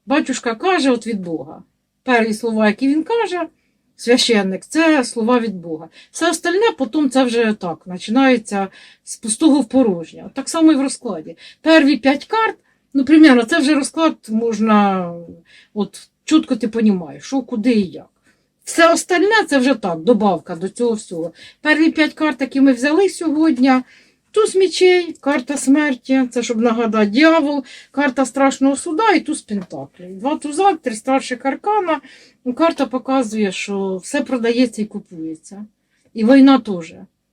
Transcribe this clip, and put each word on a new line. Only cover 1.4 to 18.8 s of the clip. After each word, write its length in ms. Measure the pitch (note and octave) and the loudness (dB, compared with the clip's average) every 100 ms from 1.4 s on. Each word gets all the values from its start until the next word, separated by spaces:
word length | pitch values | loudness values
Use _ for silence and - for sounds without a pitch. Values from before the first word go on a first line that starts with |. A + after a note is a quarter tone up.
| C#3+ E3 - _ _ _ | -10 -18 -20 _ _ _
Перві 300 | - A#3+ A3+ | 0 0 0
слова, 340 | G#3+ A#3 A3 G#3+ | -2 -4 0 0
які 200 | G#3 C4+ | 0 -2
він 160 | D4+ | -2
каже, 440 | D#4+ A#4 G#4 F4 D#4+ _ _ _ _ _ | -2 -2 -2 -4 -8 _ _ _ _ _
священник, 680 | A3+ B3 - A3 F#3+ F#3 - | 0 2 2 2 0 -6 -6
це 380 | D#4 D#4+ D4+ | 0 2 2
слова 360 | A#3+ A#3 A3 B3 | 0 -4 0 0
від 160 | A3+ F#3 | 0 -8
Бога. 340 | E3+ D#3 E3 - - | -10 -12 -12 -20 -18
Все 180 | - E4 | -4 -2
остальне 420 | D#4+ F4 F4+ A4+ - | -2 -2 0 0 -2
потім 320 | C4+ D#4 C#4+ | -4 -2 0
це 140 | C4 | 2
вже 300 | B3+ A#3 A3+ | 0 0 -2
так, 300 | G#3+ F3+ D#3+ | -2 -6 -10
починається 840 | - F3+ - A#3 C4+ B3 A3+ G3+ G3 - - _ | -12 -14 -4 2 2 2 -2 -6 -6 -8 -20 _
з 120 | - - | -20 -12
пустого 460 | A3 - D#4+ C#4 | -8 0 2 2
в 80 | - | 2
порожнє. 600 | C4 A#3 F3 E3 D#3+ F#3+ | 0 2 0 -8 -16 -16
Так 160 | - C#4 | -12 -6
само 220 | E4 D#4+ | 2 4
і 40 | C#4 | 4
в 60 | |
розкладі. 560 | C4+ - A#3+ F3 D#3 E3 - - | 0 -6 -8 -10 -10 -18 -20 -6
Перві 360 | D#4 D#4+ C#4 D4 | 2 4 4 2
п'ять 280 | C4+ C#4+ - | 0 -2 -2
карт, 300 | A4 A4 - _ _ _ | -2 -2 -4 _ _ _
ну, 120 | C#4 B3+ | -4 4
примерно, 380 | D#4 D#4 B3 | 8 8 8
це 160 | A3+ E4 | 4 0
вже 160 | C4+ C#4+ | 2 0
розклад 400 | C4+ - D#4+ - - | -2 0 0 0 -6
можна, 840 | A3 A#3 G#3 A3 G#3 G3+ F#3+ F3 E3+ E3+ E3+ _ - _ | -4 -2 0 2 4 4 0 -4 -10 -16 -20 _ -20 _
от, 360 | G#3 G3 - - _ | -8 -8 -8 -20 _
чутко 320 | - D#4 - B3 | 0 0 0 -4
ти 120 | A3+ | -4
понімаєш, 560 | A3+ G#3+ F#3 D#3 C#3+ | 0 2 0 -4 -16
що, 180 | - C4+ | -6 -6
куди 300 | B3 A#3+ A3+ | -4 -4 0
і 160 | A3 F3+ | 0 0
як. 220 | - - _ _ _ _ _ | -6 -20 _ _ _ _ _
Все 300 | - - | -8 2